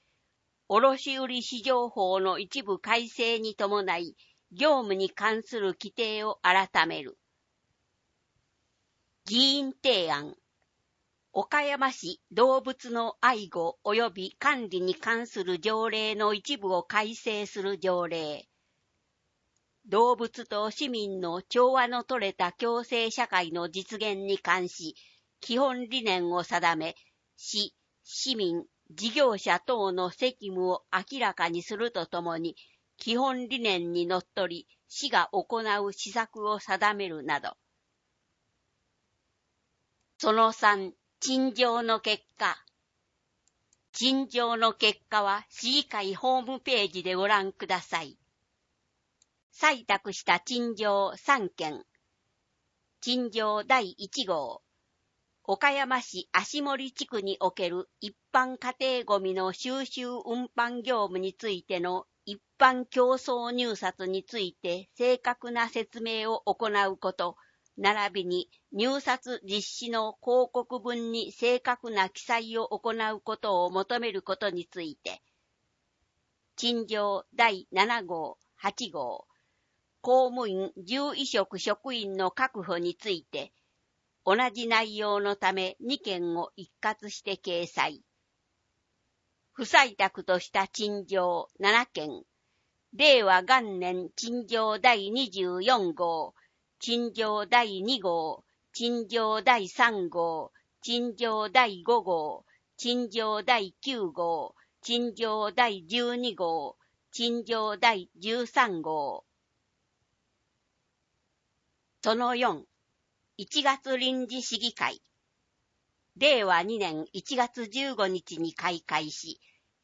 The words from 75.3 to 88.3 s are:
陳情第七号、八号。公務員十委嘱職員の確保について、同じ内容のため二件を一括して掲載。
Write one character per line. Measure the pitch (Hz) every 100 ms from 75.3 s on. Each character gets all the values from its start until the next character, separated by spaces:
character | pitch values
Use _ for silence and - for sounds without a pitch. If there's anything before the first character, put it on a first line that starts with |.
| _ _ _ _ _ _ _ _ _ _ _ _
陳 | - 240 233 214
情 | 214 208 196 -
第 | - 226 190 -
七 | 185 214 233
号、 | 175 170 143 - _
八 | _ 202 - 226
号。 | 143 123 90 - _ _ _ _ _ _ _
公 | 247 262 254
務 | 254 220
員 | 190 190 -
十 | 175 262 294 262
委 | 277
嘱 | 220 190 185
職 | 220 208 269
員 | 240 202 190
の | 185
確 | - 262 214
保 | 175 175
に | 175
つ | 170 220
い | 170
て、 | - 147 143 _ _ _ _ _ _ _
同 | 185 214 254
じ | 214 233
内 | 226 220 214
容 | 208 202
の | 202 202
た | 190
め | 190 185 -
二 | 233 285
件 | 208 180 175 170
を | - -
一 | 175 _
括 | 214 214 208
し | -
て | 202 185
掲 | 190 175 170
載。 | 170 156 147 _ _ _